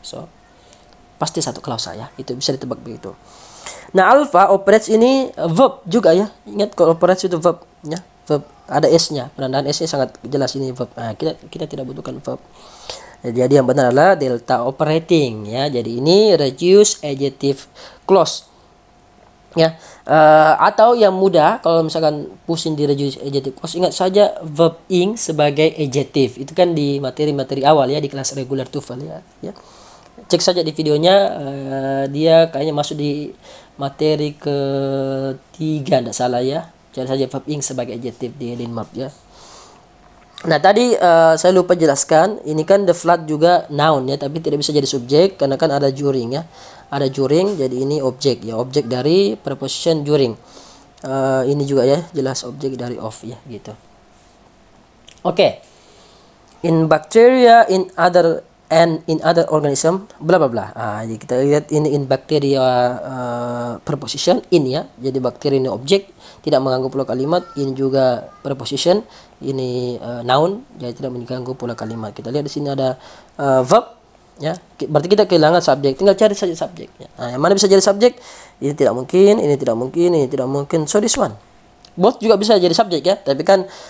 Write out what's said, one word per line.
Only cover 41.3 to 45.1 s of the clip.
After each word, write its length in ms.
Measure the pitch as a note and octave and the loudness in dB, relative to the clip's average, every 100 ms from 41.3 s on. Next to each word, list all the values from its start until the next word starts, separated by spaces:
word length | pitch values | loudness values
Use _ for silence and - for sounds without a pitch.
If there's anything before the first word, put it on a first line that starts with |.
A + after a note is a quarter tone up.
| D#3+ | 4
saya 120 | F3+ F#3 | 4 4
lupa 160 | F3+ | 2
jelaskan, 720 | F3 D#3+ C#3 - D#3+ F#3 G#3 | 2 2 2 2 2 2 -2
ini 160 | D3 D#3 D#3 | -6 -2 2
kan 160 | G3+ | 2
the 80 | F#3 | 2
flood 320 | E3+ E3+ E3+ | 0 0 0
juga 400 | D#3 D3+ E3 F3 - | -2 0 2 2 0
noun 400 | D3 D#3 C#3+ C3 | 0 2 2 -2
ya, 80 | C#3 | -6
tapi 240 | C#3 D#3+ | -6 -6
tidak 160 | D#3+ D3 | -4 -4
bisa 160 | D3 D3 | -2 -2
jadi 80 | |
subjek 560 | C3+ C#3 A#2+ | -2 -4 0